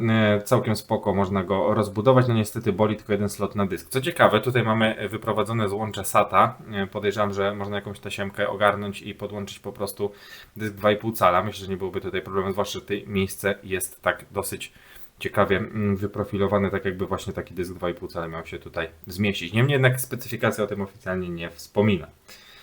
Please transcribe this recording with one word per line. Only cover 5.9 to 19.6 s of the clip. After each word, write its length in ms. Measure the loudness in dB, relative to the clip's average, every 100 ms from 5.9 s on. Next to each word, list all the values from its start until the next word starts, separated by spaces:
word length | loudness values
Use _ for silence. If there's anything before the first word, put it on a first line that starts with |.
| -6
sata. 500 | 0 2 4 6 4 2 -8
E, 140 | -4 -4
podejrzewam, 460 | -2 -2 0 0
że 220 | 2 0
można 220 | -2 -4 -6
jakąś 240 | -6 -10
tasiemkę 480 | -8 -6 -6 -2 -2
ogarnąć 540 | 2 2 2 -2 -8
i 120 | -10
podłączyć 440 | -10 -8 -8 -10 -10
po 140 | -12
prostu 380 | -8 -8 -4 -6 -6 -20 -20 -18 -8
dysk 180 | -8
dwa 180 | 0 2
i 40 | 2
pół 160 | 0
cala. 300 | 2 4 4
Myślę, 220 | 2 -4
że 60 | -8
nie 60 | -6
byłoby 240 | -6 -6
tutaj 220 | -6 -6
problemu, 300 | -4 -2 -2
zwłaszcza, 200 | -2 -4
że 80 | -6
tutaj 240 | -6 -8 -4
miejsce 480 | -2 -2 -2 -4 -4
jest 380 | -4 -4 -4 -6
tak 220 | -4 -4 -6
dosyć 420 | -6 -6 -6 -10 -18 -20 -20 -20 -12
ciekawie, 380 | -4 2 4 2
mm, 400 | 0 -2 0 0
wyprofilowane, 720 | -2 -4 -4 0 2 2 2
tak 140 | 0
jakby 220 | -4 -4 -2
właśnie 260 | -4 -4
taki 220 | -8 -8
dysk 200 | -8 -8
dwa 160 | -4 -4
i 40 |
pół 140 | -4 -8
cala 200 | -8 -8
miał 180 | -8 -10
się 120 | -12
tutaj 300 | -10 -6 -6 -8 -10
zmieścić. 460 | -2 0 0 -2
Niemniej 200 | 2